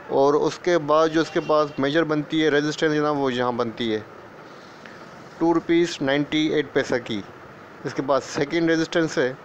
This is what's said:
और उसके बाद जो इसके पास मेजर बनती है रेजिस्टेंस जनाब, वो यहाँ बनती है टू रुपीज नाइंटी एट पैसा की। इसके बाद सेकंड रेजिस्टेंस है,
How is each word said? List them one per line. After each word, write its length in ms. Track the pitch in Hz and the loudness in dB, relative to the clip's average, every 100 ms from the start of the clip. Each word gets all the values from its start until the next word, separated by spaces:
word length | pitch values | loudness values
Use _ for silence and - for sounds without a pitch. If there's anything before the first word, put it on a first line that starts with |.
| - | -2
और 240 | 135 139 147 | 2 4 4
उसके 420 | 151 - 180 170 | 0 -2 0 0
बाद 300 | 147 156 160 | 4 2 4
जो 120 | 160 | 2
इसके 180 | 151 170 | 0 -2
पास 320 | 156 151 147 139 | 0 2 0 -2
मेजर 240 | 139 165 | 0 0
बनती 360 | 156 151 147 160 | 0 0 -2 0
है 100 | 156 | 2
रेजिस्टेंस 420 | 143 151 147 160 | 2 0 0 0
जनाब, 240 | 151 151 147 | 2 0 0
वो 140 | 135 | 0
यहाँ 260 | 123 123 120 | 0 0 0
बनती 340 | 117 110 117 | -2 -2 -2
है 140 | 107 - - - - - - - - - - - - - - | -4 -6 -18 -20 -20 -20 -20 -20 -20 -20 -20 -20 -20 -16 -2
टू 120 | 165 | 2
रुपीज 460 | 165 165 170 170 - | 2 2 2 2 0
नाइंटी 480 | 135 143 143 156 156 | 0 0 0 0 0
एट 220 | 151 139 | 0 0
पैसा 240 | 143 123 123 | -2 0 -2
की। 240 | - 104 - - - - - - 143 | -4 -8 -8 -16 -20 -20 -20 -14 -10
इसके 160 | 139 | -6
बाद 200 | 139 135 | 0 -2
सेकंड 480 | - - 143 170 165 | -2 -4 -2 0 2
रेजिस्टेंस 480 | 165 160 175 160 165 | 0 0 0 0 0
है, 200 | 127 135 | -2 -2